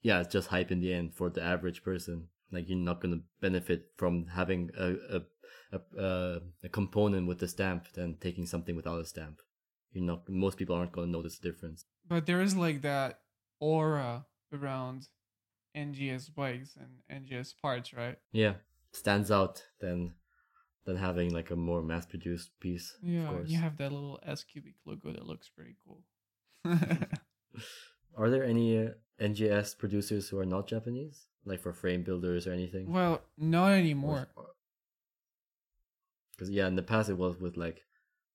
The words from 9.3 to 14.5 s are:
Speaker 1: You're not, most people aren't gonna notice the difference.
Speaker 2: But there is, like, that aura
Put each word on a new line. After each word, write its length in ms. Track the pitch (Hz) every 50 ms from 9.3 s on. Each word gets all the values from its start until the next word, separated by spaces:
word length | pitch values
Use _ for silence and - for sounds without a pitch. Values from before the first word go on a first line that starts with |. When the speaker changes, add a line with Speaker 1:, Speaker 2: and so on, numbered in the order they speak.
| 76 - _ _ _ _ _ _ _ _ _ _ -
Speaker 1:
You're 100 | 92 90
not, 240 | 87 85 87 - -
most 300 | 95 92 95 98 95 -
people 180 | 95 87 87
aren't 160 | 87 90 87
gonna 140 | - 90 85
notice 320 | 87 85 82 85 82 - -
the 100 | - 87
difference. 380 | 82 - - 82 82 - - _ _ _ _ 170
Speaker 2:
But 180 | 170 170 156
there 160 | 160 180 180
is, 140 | 190 202 190
like, 260 | 190 175 165 151 139
that 380 | 139 147 143 139 135 127 - - _ _ _ _ _ _ _ -
aura 680 | 151 151 160 160 156 156 151 143 135 120 117 120 143 _ _ _ _ -